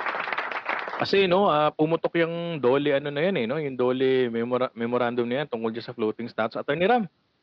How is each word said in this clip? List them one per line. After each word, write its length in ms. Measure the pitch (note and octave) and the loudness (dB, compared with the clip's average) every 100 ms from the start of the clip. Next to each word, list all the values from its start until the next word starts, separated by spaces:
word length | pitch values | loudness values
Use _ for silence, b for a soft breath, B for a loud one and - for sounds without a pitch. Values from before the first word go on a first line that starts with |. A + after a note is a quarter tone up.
| - - - - - - - - - - | -6 -6 -6 -6 -6 -8 -6 -6 -6 -6
Kasi, 320 | - G3 F#3+ | -2 0 2
no, 240 | F3+ G3+ | 4 4
ah, 180 | D3+ D3+ | 4 2
pumutok 540 | - D#3 E3 F3 E3+ | 2 0 0 0 0
yung 340 | E3 E3+ E3+ D#3+ | 0 -2 -4 0
dole, 380 | B2 C3+ D3 C#3 | 2 4 4 0
ano 160 | D3 | 0
na 80 | C#3+ | -2
yan, 160 | F3 F3+ | 0 0
eh, 100 | A2+ | 0
no? 140 | D3+ | -2
Yung 160 | D3 B2+ | -4 0
dole 560 | B2+ B2+ C3 C3 B2 | 0 2 4 4 2
memora-, 400 | A2+ A#2 B2 B2+ | 0 0 0 -2
memorandum 560 | A2+ A#2 B2 A#2+ A#2+ A#2+ | -2 -2 0 0 0 0
na 160 | B2+ | -2
yan 40 | D3 | -4
tungkol 180 | A#2 A2+ | -4 -4
dyan 140 | A2+ A2+ | -4 -8
sa 80 | |
floating 380 | B2+ A2 G#2+ A#2 | -2 -2 -2 -6
status. 240 | - A2+ C3+ | -4 -4 -2
Attorney 320 | - D3+ F#3 | -4 0 2
Ram, 160 | B3 F#3+ _ _ _ | 2 0 _ _ _